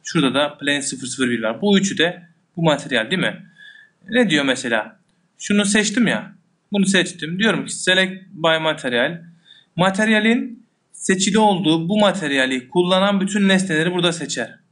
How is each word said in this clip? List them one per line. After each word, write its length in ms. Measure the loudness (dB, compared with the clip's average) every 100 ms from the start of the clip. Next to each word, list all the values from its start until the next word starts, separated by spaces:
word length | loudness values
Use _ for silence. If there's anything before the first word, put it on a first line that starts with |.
Şurada 300 | -4 -2 0
da 240 | 0 -2 -4
plain 220 | -4 -4
sıfır 280 | -4 -10 -10
sıfır 220 | -4 -2
bir 140 | -2
var. 180 | -4 -2
Bu 180 | 2 2
üçü 180 | 2 0
de 260 | -2 -2 -18 _ _ -2
bu 80 |
materyal 480 | 0 0 -2 -2 0
değil 100 | -2
mi? 240 | -2 -4 -18 _ -20 -20 _ _ -2
Ne 200 | 0 2
diyor 160 | 2 0
mesela? 520 | -2 0 -2 -2 _ _ _ _ _
Şunu 280 | 0 0 2
seçtim 420 | 0 0 0 0
ya. 240 | 0 -6 -20 _ _ _
Bunu 140 | 0 2
seçtim. 540 | 2 0 -6 -8 -2
Diyorum 260 | 0 0 -6
ki 80 | -6
select 480 | 0 0 0 -4 -16
by 260 | -2 0 2
material. 600 | 0 -2 -2 0 0 -4 -16 _ _ -20 _ 0
Materyalin 920 | 0 2 2 2 2 0 -4 -12 _ _ _
seçili 480 | -10 -2 0 2 2
olduğu 500 | 2 2 0 0 0
bu 100 | 2
materyali 720 | 2 2 -2 0 0 -2 -2
kullanan 520 | 0 2 2 2 0
bütün 260 | 0 2 4
nesneleri 460 | 2 2 0 0
burada 180 | 2 2
seçer. 440 | 0 -6 -6 -8 -12 _